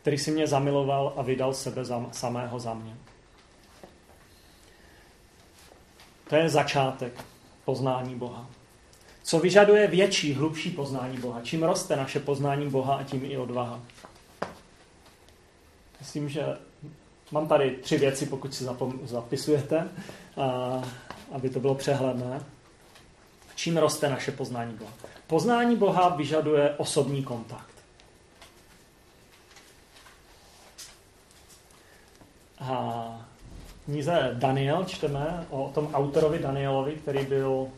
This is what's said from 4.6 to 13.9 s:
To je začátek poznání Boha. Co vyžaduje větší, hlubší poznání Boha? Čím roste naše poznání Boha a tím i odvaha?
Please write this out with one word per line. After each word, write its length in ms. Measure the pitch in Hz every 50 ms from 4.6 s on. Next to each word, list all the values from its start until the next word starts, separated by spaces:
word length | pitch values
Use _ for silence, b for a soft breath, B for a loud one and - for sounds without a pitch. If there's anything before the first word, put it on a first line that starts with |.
| b b b b b b b b b b b b - - - - - - - - - - - - - - _ - - - - - - -
To 60 | 147
je 140 | 151 165 160
začátek 760 | 143 151 139 - - 147 135 131 131 - 131 120 - - - - - - - - - - -
poznání 500 | - 131 117 135 131 127 127 131 131 127
Boha. 340 | 117 123 120 123 120 123 - - - - _ - - - - B B B B B B B
Co 160 | - - 165
vyžaduje 480 | 156 180 185 202 208 208 208 208 208
větší, 460 | 180 160 180 202 196 196 - - 147 135
hlubší 380 | 123 151 156 156 - - 180
poznání 460 | 170 - 139 131 135 131 123 127 131
Boha? 240 | 123 120 123 113 117
Čím 220 | 120 - 170 160 165
roste 320 | 165 190 - - - 156
naše 240 | 139 135 135 - 147
poznání 500 | 135 143 143 - 143 143 139 143 147 143
Boha 260 | 131 135 127 135 139
a 80 | 139 135
tím 220 | - 139 131 135
i 120 | 147 139
odvaha? 440 | 131 127 117 123 123 120 117 120 123 120 -